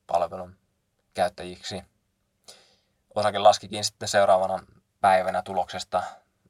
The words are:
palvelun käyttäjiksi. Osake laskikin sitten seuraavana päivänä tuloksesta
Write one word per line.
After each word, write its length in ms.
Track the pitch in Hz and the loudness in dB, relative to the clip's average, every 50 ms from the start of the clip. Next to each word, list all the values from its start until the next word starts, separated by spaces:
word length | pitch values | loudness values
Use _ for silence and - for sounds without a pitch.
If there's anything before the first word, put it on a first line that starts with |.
| _ | _
palvelun 500 | - - 87 87 85 95 92 90 90 92 _ _ _ _ _ _ _ _ _ _ _ _ | -4 -2 -2 -2 -2 -4 -10 -14 -14 -18 _ _ _ _ _ _ _ _ _ _ _ _
käyttäjiksi. 680 | 98 90 85 - - 87 90 90 - - - 104 92 85 _ _ _ _ _ _ _ _ _ _ _ _ - - - _ _ _ _ _ _ _ _ _ _ - | -2 -2 -2 -2 -8 -12 -14 -14 -12 -12 -12 -12 -12 -12 _ _ _ _ _ _ _ _ _ _ _ _ -20 -20 -20 _ _ _ _ _ _ _ _ _ _ -6
Osake 240 | 107 104 104 98 101 | -2 -2 -2 -2 4
laskikin 460 | 101 104 104 - - 98 104 107 107 | 4 4 4 4 -2 -8 -8 -6 -6
sitten 240 | - - _ 113 104 | -6 -8 _ -8 0
seuraavana 560 | - 101 98 101 95 92 95 95 95 92 - - _ _ _ _ _ _ | 2 2 6 6 6 4 4 0 -4 -6 -8 -14 _ _ _ _ _ _
päivänä 420 | - 98 95 92 92 95 92 90 | 2 4 4 4 2 0 -2 -4
tuloksesta 600 | - - 95 92 - - - 90 - - - 90 87 - - - _ _ _ _ _ | -4 -4 -4 -4 -4 -4 -8 -12 -8 -4 -4 -4 -4 -4 -12 -18 _ _ _ _ _